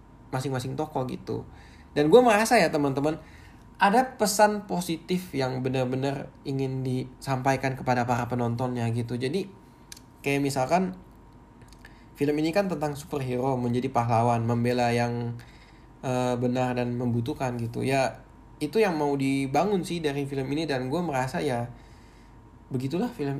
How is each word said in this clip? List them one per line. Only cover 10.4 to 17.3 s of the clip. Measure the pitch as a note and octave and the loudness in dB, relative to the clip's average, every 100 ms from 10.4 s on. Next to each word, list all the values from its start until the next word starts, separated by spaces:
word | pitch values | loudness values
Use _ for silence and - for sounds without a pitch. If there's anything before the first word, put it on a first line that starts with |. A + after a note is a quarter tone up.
misalkan, | C#3 C#3 B2+ E3+ F#3 - - - - - - - - - - - - | 0 0 2 2 2 -4 -16 -20 -20 -20 -20 -20 -20 -20 -20 -20 -20
film | - C#3+ D3+ | -2 0 2
ini | D#3+ | 0
kan | G3 G3 | 0 0
tentang | D#3 D3+ C#3+ | -2 -4 -6
superhero, | - C#3+ B2+ B2 C3+ B2+ | -6 -6 -4 -2 0 0
menjadi | B2 B2 C3 | 0 -2 0
pahlawan, | A#2+ A#2 A2+ A#2+ A#2+ A#2 | 0 2 2 4 2 0
membela | A#2 A#2+ B2 A#2+ | 0 0 2 2
yang, | A#2+ A#2+ A#2+ A#2+ A#2+ - - - - - - | 0 0 -2 -6 -8 -14 -20 -20 -20 -20 -10
eh, | C3+ B2+ B2+ A#2+ | -4 0 0 0
benar | B2 B2+ B2+ B2 | 0 0 0 0
dan | B2 | -2
membutuhkan | A#2+ B2 A#2 A#2 | -2 -2 -2 -2